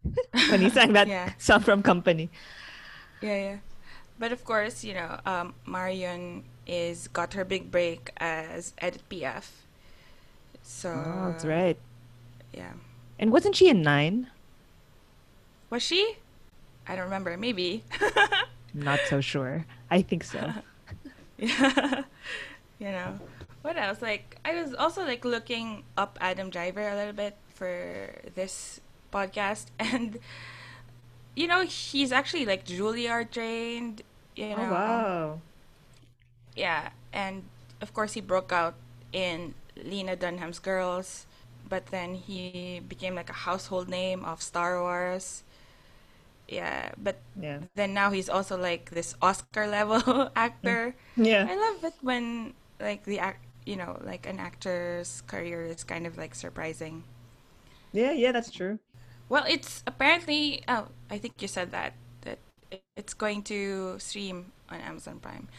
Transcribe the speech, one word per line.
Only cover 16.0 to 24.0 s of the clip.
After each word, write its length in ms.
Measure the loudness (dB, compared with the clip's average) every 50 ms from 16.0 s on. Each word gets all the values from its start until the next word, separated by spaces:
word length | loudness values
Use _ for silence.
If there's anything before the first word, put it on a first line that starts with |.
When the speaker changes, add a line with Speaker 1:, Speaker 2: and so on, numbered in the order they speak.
| 4 2 0 -6 -14 -20 -20 -20 -20 -20 -20 -20 -20 -20 -20 -16 -10
Speaker 2:
I 80 | -8 -6
don't 100 | -4 -4
remember. 320 | -2 -4 -2 -2 -4 -4
Maybe. 460 | -2 -2 -2 0 0 0 0 -2 -4 -6 -6 -2 0
<laughs> 760 | 2 4 6 6 6 6 6 2 0 0 -6 -18 -18 -10 -6
Speaker 1:
Not 320 | -2 2 2 4 4 4
so 160 | 4 2 2
sure. 440 | 2 0 0 -2 -2 -2 -2 -4 -6 -6 -12 -10 -2 4
I 100 | 4 4
think 220 | 6 4 0 -2 -4
so. 300 | -6 -6 -4 -4 -4 -4
Speaker 2:
<laughs> 60 | -6 -10 -14 -20 -20 -16 -16 -16 -16 -16 -20 -20 -20 -20 -18 -8
Yeah. 680 | -4 -2 0 4 6 6 6 6 4 2 2 0 -2 -4 -8 -12 -16 -12 -10 -10 -10 -10 -12 -16 -20 -20 -20 -16 -10
You 120 | -6 -6
know, 280 | -4 -4 -4 -6 -6 -8 -12 -14 -16 -16 -18 -18 -16 -10
what 160 | -6 -4 -2
else? 240 | 0 0 -2 -2 -2